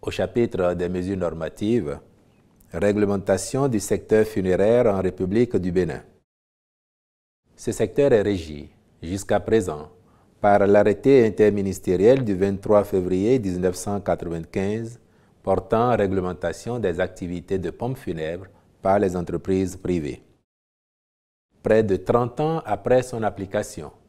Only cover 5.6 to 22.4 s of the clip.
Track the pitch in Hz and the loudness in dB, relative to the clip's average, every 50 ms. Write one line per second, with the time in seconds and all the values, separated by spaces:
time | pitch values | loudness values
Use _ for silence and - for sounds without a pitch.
5.6 | 87 92 87 92 90 80 69 - - _ _ _ _ _ _ _ _ _ _ _ | -2 0 0 0 0 0 -4 -10 -14 _ _ _ _ _ _ _ _ _ _ _
6.6 | _ _ _ _ _ _ _ _ _ _ _ _ _ _ _ _ _ _ _ _ | _ _ _ _ _ _ _ _ _ _ _ _ _ _ _ _ _ _ _ _
7.6 | - - 110 - 117 107 - - 143 143 123 107 98 104 104 90 80 78 78 73 | -8 -8 -4 -2 -4 -2 0 2 4 4 4 4 4 2 0 -2 -4 -10 -12 -14
8.6 | 71 73 _ _ _ _ _ _ - 82 92 98 - - 110 101 - - 107 113 | -16 -18 _ _ _ _ _ _ -10 -8 -8 -8 -4 -2 -2 -2 0 2 2 2
9.6 | 98 87 78 73 76 76 - _ _ _ _ _ _ _ _ _ - 104 101 101 | 2 0 -8 -10 -12 -16 -18 _ _ _ _ _ _ _ _ _ 2 4 4 6
10.6 | 98 98 101 104 104 107 101 - - 135 139 135 117 110 101 - 107 104 101 104 | 6 6 6 6 6 4 2 2 4 6 6 6 6 4 4 4 4 4 4 2
11.6 | 98 98 92 - - - 92 87 95 110 135 139 131 107 98 90 95 98 98 98 | -4 -4 -6 -6 -2 -2 0 4 6 6 6 4 2 -2 0 0 0 0 -2 -4
12.6 | 98 - 104 104 98 95 104 95 90 90 92 92 98 110 131 135 107 95 90 90 | 0 4 4 4 4 2 -2 -2 0 0 0 0 2 2 2 2 0 -2 -4 0
13.6 | 90 92 90 - - - 101 101 95 - 87 82 - 85 82 82 82 - - 98 | -2 -2 -2 -2 -8 -6 -6 -6 -2 -2 -2 -2 -2 -8 -8 -8 -10 -6 -4 -4
14.6 | 98 98 107 113 117 113 120 - _ _ _ _ _ _ _ _ _ - 95 92 | -2 -2 -4 -6 -8 -10 -14 -18 _ _ _ _ _ _ _ _ _ 0 0 0
15.6 | - - - 110 117 123 120 104 101 95 92 95 90 90 92 87 - 85 85 - | 0 0 0 2 2 2 4 2 2 0 0 -2 -2 -4 -6 -6 -6 -6 -6 -6
16.6 | - 117 120 123 107 95 85 85 92 90 - - 98 87 87 87 80 - 98 95 | -10 -8 -8 -4 -2 -2 -2 -2 -4 -4 -4 -10 -10 -8 -8 -10 -6 -6 -6 -4
17.6 | 90 85 - - 117 120 131 131 - - 87 82 80 78 85 90 98 - _ _ | -4 -6 -8 -6 -8 -8 -8 -8 -8 -10 -8 -6 -6 -8 -8 -10 -12 -18 _ _
18.6 | _ _ _ _ - 95 98 104 104 95 87 90 87 - 87 85 - - 95 92 | _ _ _ _ 0 2 2 4 2 2 0 -2 -4 -4 -6 -6 -4 -2 0 0
19.6 | 95 92 90 - - - 90 87 76 69 64 - _ _ _ _ _ _ _ _ | 0 -2 -6 -8 -4 -4 -2 -2 -2 -6 -10 -12 _ _ _ _ _ _ _ _
20.6 | _ _ _ _ _ _ _ _ _ _ _ _ _ _ _ _ _ _ _ _ | _ _ _ _ _ _ _ _ _ _ _ _ _ _ _ _ _ _ _ _
21.6 | _ - 107 110 113 101 95 90 - - 117 120 120 120 - - | _ 2 4 4 4 2 0 -2 0 0 2 2 2 0 -4 -4